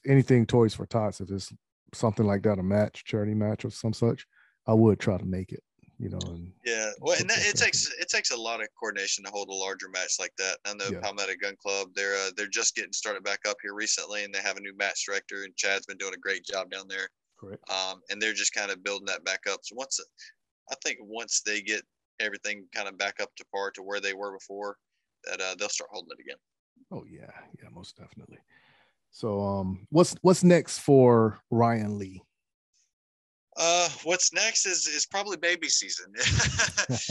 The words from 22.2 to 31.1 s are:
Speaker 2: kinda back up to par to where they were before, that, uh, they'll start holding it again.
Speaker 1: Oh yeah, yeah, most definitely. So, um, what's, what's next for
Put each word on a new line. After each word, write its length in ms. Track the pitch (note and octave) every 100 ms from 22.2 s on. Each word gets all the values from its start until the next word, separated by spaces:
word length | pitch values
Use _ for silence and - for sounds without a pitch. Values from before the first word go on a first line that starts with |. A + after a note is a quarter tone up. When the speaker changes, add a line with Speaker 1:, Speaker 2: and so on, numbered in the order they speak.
| G#2+ G2+ G#2 G#2 F#2
Speaker 2:
kinda 200 | A2 G2+
back 260 | F#2+ G2 -
up 140 | G2+ -
to 80 | -
par 240 | G2 G2
to 120 | G2
where 160 | F#2+ G2+
they 120 | G2 F#2+
were 180 | G2+
before, 440 | G2 - G2 G2+ G2+ _ _ _ _ -
that, 160 | F#2
uh, 140 | F#2 F#2
they'll 140 | G2+
start 220 | - -
holding 180 | G2+ E2 B1+
it 40 |
again. 180 | B1+ C#2 _ _ _ _ _
Speaker 1:
Oh 140 | E3+ -
yeah, 260 | F2+ A1+ - - -
yeah, 80 | F2+
most 260 | E2+ - -
definitely. 420 | - - - G#2+ _ _ _ _ _ _ _
So, 300 | - A#2+ G2+
um, 460 | G2+ G2 F#2+ F#2+ -
what's, 240 | D3+ F3 -
what's 220 | F3+ F#3
next 360 | F3 F3 - -
for 640 | - C3+ B2+